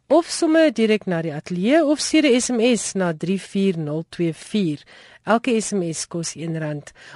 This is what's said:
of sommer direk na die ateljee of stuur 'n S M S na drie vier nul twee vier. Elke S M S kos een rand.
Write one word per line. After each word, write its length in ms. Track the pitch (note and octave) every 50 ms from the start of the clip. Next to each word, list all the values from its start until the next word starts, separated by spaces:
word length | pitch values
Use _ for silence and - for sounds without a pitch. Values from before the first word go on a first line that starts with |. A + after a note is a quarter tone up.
| _ -
of 140 | C4 E4+ E4+
sommer 480 | - - - E4+ D#4 D#4 D#4+ D#4+ D4+ G#3+
direk 320 | A3+ A3+ G#3+ G#3+ G#3 -
na 160 | F#3+ F3+ E3
die 120 | E3 E3 C#3+
ateljee 520 | D3+ - - F3+ F3 F#3 A#3 C#4+ E4+ D#4
of 140 | C#4 D4+ C#4
stuur 260 | - - - D#4 D4+
'n 160 | C#4+ A#3 B3+
S 80 | - -
M 100 | B3+ A3+ A3 B3+ A#3+
S 180 | F#3+ - - -
na 180 | F#3+ F#3 F3 D#3+
drie 260 | D#3 - E3 G3 F#3
vier 380 | - - - G3 G3 G3 F3
nul 280 | E3 D#3 D3 D3+ D#3+ E3 -
twee 240 | - - F3 E3 D3+
vier. 460 | - - - - G#3+ F#3+ D#3+ D3 - - - - - - - - - -
Elke 380 | G3 G#3+ A#3 - C4+ A3+ A3
S 100 | G3+ -
M 220 | G#3 G3 F3 E3+ D#3
S 140 | - -
kos 280 | - - E3+ E3 - -
een 220 | - E3 E3 D#3+ D#3+
rand. 320 | D#3 D3+ D3+ D3 - - - - - - -